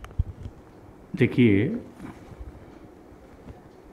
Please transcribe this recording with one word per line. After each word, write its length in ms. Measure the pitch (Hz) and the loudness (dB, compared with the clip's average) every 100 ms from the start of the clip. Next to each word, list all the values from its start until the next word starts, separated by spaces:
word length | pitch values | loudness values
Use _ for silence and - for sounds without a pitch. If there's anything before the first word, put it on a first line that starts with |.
| - - - - - - - - - - - - | -6 -6 -6 -10 -18 -18 -20 -20 -20 -20 -12 0
देखिए, 600 | 123 - 120 98 135 233 - - - - - - - - - - - - - - - - - - - - - | 2 6 6 6 2 -4 -10 -16 -18 -18 -20 -18 -18 -18 -20 -20 -20 -20 -20 -20 -20 -20 -20 -20 -20 -20 -20